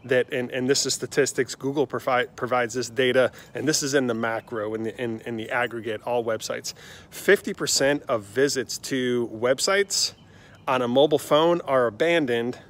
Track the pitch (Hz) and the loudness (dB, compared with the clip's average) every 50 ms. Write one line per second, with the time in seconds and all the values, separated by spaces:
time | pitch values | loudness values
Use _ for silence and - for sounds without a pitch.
0 | - 123 131 127 120 - - 127 123 120 127 127 127 127 139 - - 135 - - | 0 2 2 2 2 0 -2 -4 -4 -4 -4 -2 0 2 2 2 2 -2 -2 -4
1 | 127 123 - 151 135 123 - - 123 - - - - 135 139 151 135 - - 117 | -6 -2 0 0 0 2 0 -2 -4 -4 -4 -6 -6 -4 0 0 -2 -2 -2 -6
2 | - 139 127 123 123 - - - 127 117 123 123 123 113 107 127 120 110 117 131 | -2 0 0 0 0 -2 -6 -8 -4 -2 0 0 0 -2 -4 -6 -6 -4 -2 0
3 | 131 123 123 131 123 110 - - - - - 117 113 143 151 - 151 135 135 143 | 0 4 4 4 2 2 0 -8 -20 -12 -10 -4 -2 0 0 0 -2 0 0 0
4 | 127 120 113 110 117 113 113 113 - - 123 110 104 107 110 110 113 110 104 - | 2 0 -2 -2 -2 -2 -4 -4 -6 -8 -8 -6 -6 -4 -4 -4 -6 -6 -6 -6
5 | 127 117 113 110 - 123 117 110 110 110 131 123 123 117 113 117 104 113 107 104 | -6 -6 -6 -8 -8 -8 -8 -8 -6 -4 -2 -2 -2 -2 -6 -8 -8 -8 -8 -6
6 | - 123 120 123 117 117 110 110 - - 120 123 - - - - - - - - | -6 -2 -2 -2 0 -2 -4 -4 -6 -8 -8 -8 -8 -12 -14 -14 -20 -20 -20 -20
7 | - - - - - - 196 196 - - 185 - 156 - - - 139 139 143 143 | -20 -18 -18 -2 4 4 4 4 4 -8 -6 -4 -2 -2 2 2 2 2 2 0
8 | - - 131 110 101 101 98 123 139 143 131 135 117 - - - - - 139 131 | -2 -2 -4 -4 -4 -4 0 0 2 2 2 -2 -4 -6 -8 -10 -6 -4 -4 -2
9 | 127 123 123 120 120 107 110 110 117 123 139 135 - - 196 202 202 196 - - | 0 0 0 -2 -2 -4 -4 -2 0 0 2 2 2 0 2 0 0 0 0 -2
10 | - - - _ - - - - - - - - - - 131 127 123 120 120 135 | -2 -2 -4 _ -20 -20 -20 -20 -20 -20 -20 -10 -4 -2 0 0 0 2 4 4
11 | 147 151 156 139 - - 151 147 160 170 175 170 - - 135 131 123 117 107 107 | 6 6 4 0 2 4 4 4 6 4 2 2 0 2 2 4 2 2 2 0
12 | 156 170 170 170 151 123 120 117 117 123 127 - - | 2 2 4 2 2 2 0 0 0 -4 -6 -8 -14